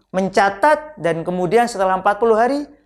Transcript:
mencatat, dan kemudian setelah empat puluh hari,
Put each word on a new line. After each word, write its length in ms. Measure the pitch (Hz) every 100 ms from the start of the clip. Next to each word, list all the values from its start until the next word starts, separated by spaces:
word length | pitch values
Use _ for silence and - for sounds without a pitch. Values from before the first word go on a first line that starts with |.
| _ 185
mencatat, 800 | 190 220 196 196 302 - - -
dan 320 | 165 165 165
kemudian 400 | 180 180 220 233
setelah 320 | 190 190 185
empat 240 | 196 202
puluh 160 | 233 220
hari, 240 | 247 285 294 -